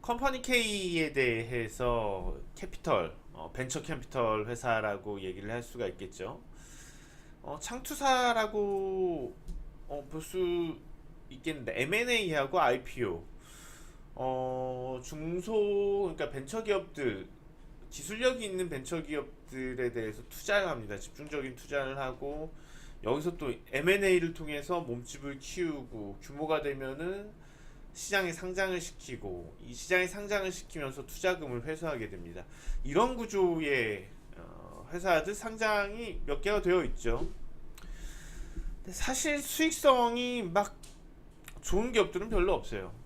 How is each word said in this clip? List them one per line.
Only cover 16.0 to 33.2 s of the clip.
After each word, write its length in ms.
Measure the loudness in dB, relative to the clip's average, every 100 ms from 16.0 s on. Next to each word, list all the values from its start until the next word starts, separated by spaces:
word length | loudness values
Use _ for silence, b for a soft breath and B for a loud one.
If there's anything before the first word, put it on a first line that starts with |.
| 2
그러니까 160 | 0 -2
벤처기업들, 1000 | -2 -4 -4 2 2 0 -2 -2 -2 -8 -16 -20 -20 -18 -18 -12
기술력이 540 | -10 -8 2 2 2
있는 240 | -4 -2 -2
벤처기업들에 1300 | -4 -4 -4 -2 -4 -4 -12 -12 -6 -4 0 0
대해서 280 | 0 -4 -6 -12
투자를 400 | -8 2 4 4
합니다. 300 | -2 -4 -8
집중적인 580 | -8 -12 -6 -4 -4 -8
투자를 420 | -4 -2 -2 -2
하고, 560 | -4 -4 -6 -6 -8 B B B B B
여기서 340 | 0 2 2 -2
또 160 | -4 -4 -2
M 160 | 2 4
and 140 | 6
A를 300 | 8 6 4
통해서 480 | -4 -6 -6 -2 -2
몸집을 560 | -2 -6 -6 -8 -8 -8
키우고, 800 | -8 -2 -2 -2 -8 -8 -8 -10
규모가 440 | -12 -6 2 2
되면은 680 | 2 -2 -4 -4 -4 -6 -10 -16 B B B B B
시장에 400 | -10 2 2 2
상장을 480 | -2 -4 0 2 0
시키고, 760 | -4 -10 -10 -8 -6 -6 -10 -14
이 100 | -12
시장에 360 | -10 2 4 4
상장을 440 | -2 0 0 0
시키면서 540 | -4 -10 -6 -6 -6 -10
투자금을 580 | 0 2 2 -2 -4 -4
회수하게 440 | -4 -2 -2 -4
됩니다. 340 | -8 -10 -10 -12 B B B
이런 320 | 4 6 6
구조의, 960 | 4